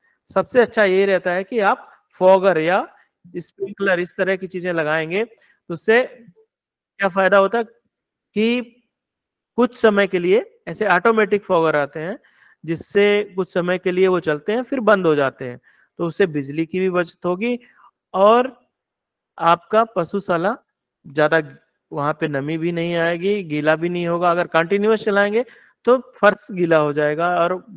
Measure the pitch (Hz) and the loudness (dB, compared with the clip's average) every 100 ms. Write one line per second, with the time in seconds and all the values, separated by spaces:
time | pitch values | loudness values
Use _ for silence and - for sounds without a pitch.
0 | _ _ _ 190 175 254 220 226 202 190 | _ _ _ -4 0 2 2 2 2 2
1 | 196 185 180 180 196 240 196 254 - _ | 2 0 -2 -4 -4 -2 0 -2 -6 _
2 | _ - 185 190 190 160 160 196 320 _ | _ 2 4 6 4 2 0 0 -2 _
3 | _ _ 175 175 - - - 202 196 175 | _ _ -16 -16 -16 -12 -12 -6 -2 -2
4 | 180 - 185 185 185 180 180 165 151 160 | -4 -4 -4 -4 -6 -8 -4 -4 -2 -2
5 | 156 190 226 _ _ _ - 170 - 233 | -2 -4 -6 _ _ _ -12 -6 0 2
6 | 254 - 233 _ _ _ _ _ _ - | 0 -8 -20 _ _ _ _ _ _ -6
7 | 196 190 185 196 196 233 220 _ _ _ | -2 0 4 4 4 0 -6 _ _ _
8 | _ _ _ 208 226 247 240 _ _ _ | _ _ _ -2 0 0 -6 _ _ _
9 | _ _ _ _ _ - 240 - 220 202 | _ _ _ _ _ 0 0 2 2 2
10 | 196 180 175 214 - _ - 165 208 180 | 0 0 2 2 0 _ -14 -4 0 2
11 | 233 220 202 202 - 175 160 147 143 160 | 2 2 0 -2 0 0 2 0 -2 -8
12 | 165 269 _ _ _ _ 156 160 - 202 | -10 -12 _ _ _ _ -10 -10 -2 2
13 | 208 208 202 180 180 180 180 180 185 180 | 2 2 -2 -6 -4 -4 -2 -2 -2 2
14 | 185 180 160 147 208 226 240 269 208 196 | 2 2 -2 -4 -4 -6 -4 -2 2 2
15 | 170 143 135 - 127 123 _ _ _ - | 2 2 0 -4 -12 -14 _ _ _ -8
16 | 170 - 190 147 139 151 160 185 185 180 | -6 -2 -2 -2 -6 -6 -6 -4 -2 -2
17 | 170 - 175 180 233 240 _ _ _ _ | -4 -6 -6 -4 -4 -6 _ _ _ _
18 | _ 190 208 233 254 - _ _ _ _ | _ 2 4 4 0 -8 _ _ _ _
19 | _ _ _ - 170 170 - 214 226 185 | _ _ _ -2 0 0 2 0 0 -2
20 | 160 202 - 170 185 269 _ _ _ _ | -4 -6 -4 -2 -2 -4 _ _ _ _
21 | - 143 151 165 147 - _ _ _ 156 | -8 -2 2 0 -2 -12 _ _ _ -6
22 | 143 156 160 139 143 160 170 170 170 170 | -6 -4 -4 -4 -6 -4 -4 -4 -4 -2
23 | 165 170 190 208 165 151 151 160 175 175 | -2 -2 -4 -4 -4 -4 -2 0 -2 -4
24 | 170 170 175 175 170 160 165 202 214 214 | -4 -2 0 -2 -2 -2 0 0 0 0
25 | 214 202 202 220 254 - _ _ 233 254 | 0 0 0 -2 -6 -12 _ _ 0 0
26 | - _ 208 - - 185 170 160 151 147 | -2 _ 2 2 -4 -4 2 2 2 0
27 | 151 151 175 175 170 180 - | -2 0 -2 0 0 -2 -10